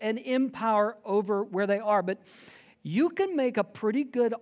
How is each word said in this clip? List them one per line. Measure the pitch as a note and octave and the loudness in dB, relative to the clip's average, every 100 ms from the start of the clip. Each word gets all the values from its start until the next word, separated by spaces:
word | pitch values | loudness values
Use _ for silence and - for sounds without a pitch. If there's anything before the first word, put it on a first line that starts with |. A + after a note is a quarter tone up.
and | A3 A3+ | -4 -4
empire | C4 B3+ C4 - A3+ G#3+ G#3 A#3 - | -2 0 0 -2 0 2 2 -2 -2
over | G3+ G3 G3+ | 0 0 -2
where | G3+ F#3 G3+ | -2 -2 0
they | G3+ | 0
are. | G#3 G#3 | 2 2
But | F3+ - - - - - - _ | 0 -6 -10 -20 -20 -20 -20 _
you | D3+ F3+ E4+ | -4 0 0
can | E4+ G4 D#4+ | 2 0 2
make | B3+ G#3+ | 0 0
a | |
pretty | G3 - G#3+ B3 | -4 -2 -2 -2
good | C4+ A#3+ A#3 A3+ | -2 0 0 0